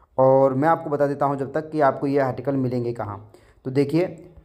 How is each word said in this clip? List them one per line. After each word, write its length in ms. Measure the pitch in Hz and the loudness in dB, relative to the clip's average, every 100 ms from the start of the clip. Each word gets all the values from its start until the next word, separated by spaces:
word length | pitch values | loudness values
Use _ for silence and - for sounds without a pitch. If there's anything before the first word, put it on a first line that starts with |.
| _ - | _ 2
और 360 | 131 135 135 | 4 6 4
मैं 160 | 131 156 | 2 2
आपको 200 | 165 165 | 0 0
बता 180 | 143 143 | -2 0
देता 180 | 143 143 | 0 -2
हूँ 120 | 139 | -2
जब 160 | 127 | -4
तक 160 | 156 156 | -6 -6
कि 100 | 156 | 0
आपको 260 | 139 131 143 | 2 2 -2
ये 120 | 139 | 0
आर्टिकल 340 | 131 123 143 139 | 0 -2 -4 -2
मिलेंगे 360 | 127 123 117 | -2 -4 -6
कहाँ। 380 | 113 104 101 - - _ _ 135 | -6 -10 -12 -16 -20 _ _ -6
तो 60 | |
देखिए 640 | 131 139 160 185 - - - | -2 0 0 -2 -6 -20 -20